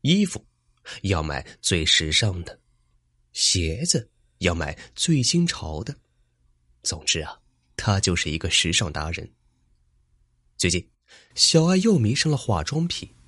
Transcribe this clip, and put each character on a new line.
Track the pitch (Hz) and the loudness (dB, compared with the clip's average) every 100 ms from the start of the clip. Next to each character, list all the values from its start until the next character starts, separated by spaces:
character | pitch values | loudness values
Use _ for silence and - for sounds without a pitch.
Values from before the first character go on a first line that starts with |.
衣 | 135 185 | 4 4
服 | 202 - _ _ _ _ - - | 2 -2 _ _ _ _ -18 -8
要 | 95 92 | 0 0
买 | 78 69 - - | 0 -6 -8 -8
最 | - 90 | -2 0
时 | 78 - 80 | 2 2 2
尚 | 78 110 92 | 0 0 -2
的， | 85 - _ _ _ _ _ _ _ | -10 -16 _ _ _ _ _ _ _
鞋 | - - 95 82 80 | -2 0 0 -2 -4
子 | 170 151 - _ _ _ | -4 -6 -8 _ _ _
要 | 90 | -2
买 | 85 76 78 - | -2 -6 -8 -16
最 | - - 156 | -8 0 0
新 | 120 170 170 | 2 0 0
潮 | - 82 76 | -2 -8 -8
的。 | - 143 _ _ _ _ _ _ _ _ | -8 -12 _ _ _ _ _ _ _ _
总 | - 80 | -8 -6
之 | - 82 | -2 -2
啊， | 76 - _ _ _ - | -2 -12 _ _ _ -6
她 | - 98 | 0 2
就 | 101 87 | 2 0
是 | - | -2
一 | 78 | -4
个 | 92 | 0
时 | - 85 | 0 2
尚 | 82 87 | 0 0
达 | 73 76 | -4 -6
人。 | 82 - _ _ _ _ _ _ _ _ _ _ _ _ _ | -8 -10 _ _ _ _ _ _ _ _ _ _ _ _ _
最 | 90 | 0
近， | 87 - _ _ - _ | 0 -6 _ _ -20 _
小 | - - 165 165 | 0 4 6 6
爱 | 185 | 4
又 | 208 190 | 4 4
迷 | 104 | 4
上 | 135 160 | 2 2
了 | 143 | 0
化 | - 92 | 2 0
妆 | 76 147 170 | 0 -4 -4
品 | - - _ | -6 -10 _